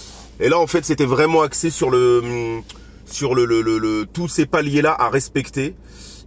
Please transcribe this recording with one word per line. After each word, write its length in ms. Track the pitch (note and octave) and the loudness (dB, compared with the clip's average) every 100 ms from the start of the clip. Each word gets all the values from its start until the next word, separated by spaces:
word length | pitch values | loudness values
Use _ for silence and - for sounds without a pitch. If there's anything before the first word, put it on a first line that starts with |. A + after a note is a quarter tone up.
| - - - - | -18 -20 -20 -4
Et 80 | A#2+ | 0
là, 100 | E3 | 2
en 80 | D#3+ | 2
fait, 180 | F3 | 0
c'était 220 | D3 D3 C3+ | 0 0 2
vraiment 360 | B2+ D#3 D#3+ | 2 4 4
axé 280 | D3+ - E3 | 2 -2 -4
sur 200 | - C3+ | -2 0
le, 680 | B2 B2 A#2+ A#2+ A#2+ A#2 A2+ - - - - - | 4 4 4 0 -4 -6 -6 -10 -20 -20 -20 -14
sur 280 | - C#3+ | -6 -2
le, 120 | B2+ A#2+ | 2 2
le, 160 | A#2 | 2
le, 160 | A2+ A2 | 2 0
le, 280 | A2 G#2+ G#2 | 0 -2 -4
tous 180 | - E3+ | -6 -6
ces 180 | - C#3+ | -2 0
paliers-là 480 | E3 D3 C#3+ D3+ D#3 | 0 0 0 0 2
à 100 | A#2+ | 0
respecter. 680 | C3 - D3 - - C3+ - - - - - | 0 -2 -6 -6 -6 -6 -8 -20 -20 -20 -20